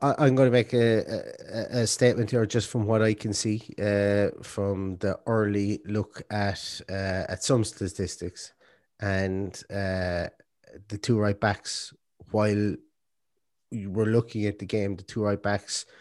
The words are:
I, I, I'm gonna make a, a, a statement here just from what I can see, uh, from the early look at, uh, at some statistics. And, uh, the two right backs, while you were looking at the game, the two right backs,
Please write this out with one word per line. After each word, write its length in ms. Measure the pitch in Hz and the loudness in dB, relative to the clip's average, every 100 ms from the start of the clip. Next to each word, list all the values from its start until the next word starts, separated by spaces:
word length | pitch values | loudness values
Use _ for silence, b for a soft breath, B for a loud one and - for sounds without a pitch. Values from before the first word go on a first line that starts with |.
I, 60 | 143 | 0
I, 180 | - 143 | 4 4
I'm 80 | |
gonna 160 | 131 131 | 6 6
make 220 | 120 113 | 6 4
a, 260 | 123 117 110 - 101 - - 67 | 4 4 4 0 -4 -8 -14 -10
a, 260 | 104 - 123 | -8 -4 0
a 40 | 113 | 0
statement 460 | - 123 117 107 | 4 4 4 2
here 120 | 123 | 2
just 240 | 107 120 - | 2 0 0
from 180 | 120 104 | 0 2
what 160 | 110 | 4
I 120 | 110 | 4
can 180 | 107 110 | 2 -2
see, 300 | 101 113 107 - - | -2 -2 -4 -6 -4
uh, 520 | 104 101 101 101 101 - | 0 2 2 2 2 -2
from 540 | - - 101 95 95 90 | -10 -4 -2 -2 -4 -4
the 240 | 101 92 - | -4 -4 0
early 540 | 113 104 101 101 104 | 0 2 0 0 -2
look 380 | - 104 101 - - | -4 -4 -4 -8 -8
at, 500 | 104 101 98 - - - | -4 -2 -4 -8 -12 -10
uh, 340 | 95 98 92 - | -6 -4 -4 -6
at 160 | 92 | -4
some 180 | - 131 | 0 2
statistics. 880 | 107 - 95 - 92 - 90 - - _ b b b - | 0 -4 -6 -4 -6 -6 -10 -12 -18 _ b b b -8
And, 640 | 101 95 95 95 98 - - | -2 0 0 -2 -6 -10 -10
uh, 580 | 98 98 92 90 87 85 - _ _ _ - 98 | -6 -2 -2 -2 -4 -6 -10 _ _ _ -20 -14
the 100 | 104 | -6
two 220 | - 113 | 0 2
right 180 | 104 101 | 2 2
backs, 560 | 107 98 - - - - _ _ - | 0 0 -4 -10 -10 -16 _ _ -4
while 420 | 107 107 104 104 - - _ _ _ _ _ _ _ - | 0 2 2 0 -2 -10 _ _ _ _ _ _ _ -12
you 200 | 113 98 | -8 -4
were 160 | 95 110 | 0 2
looking 400 | 113 120 110 104 | 2 2 -2 -2
at 120 | 101 | -2
the 80 | 98 | -2
game, 300 | 110 101 95 | -2 -2 -4
the 80 | |
two 180 | 95 117 | -8 -2
right 180 | 104 101 | 0 0
backs, 460 | 101 101 - - - b | 0 -2 -2 -10 -10 b